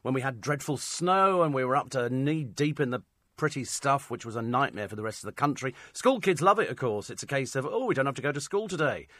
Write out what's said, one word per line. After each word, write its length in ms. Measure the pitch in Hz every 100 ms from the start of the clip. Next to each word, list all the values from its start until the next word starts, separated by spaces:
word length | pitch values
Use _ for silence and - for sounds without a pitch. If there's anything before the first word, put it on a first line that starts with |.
when 120 | 127
we 80 | 131
had 180 | 131 117
dreadful 380 | 131 147 - 135
snow 680 | - - 170 190 196 185
and 100 | 160
we 120 | 135 127
were 100 | 135
up 140 | -
to 200 | 135 120
knee 360 | 127 139 160 131
deep 340 | 95 147 147
in 120 | 131
the 100 | 123 - _ _ -
pretty 300 | 151 143 120
stuff, 440 | - 139 139 -
which 160 | 120 117
was 120 | 113
a 40 |
nightmare 460 | 113 123 139 - 101
for 80 | 104
the 80 |
rest 200 | 110 -
of 40 | 104
the 60 |
country. 420 | - 143 127 131 - -
School 260 | - 247 262
kids 220 | 185 175
love 160 | 180 208
it, 120 | 190
of 80 | 127
course. 340 | 123 104 101
It's 100 | 117
a 60 | -
case 280 | 139 131 135
of, 120 | 135
"Oh, 180 | 226 254
we 80 |
don't 140 | 139 139
have 80 | 131
to 60 |
go 100 | 135
to 100 | 143
school 260 | 143 202 214
today." 400 | 175 147 95 69 -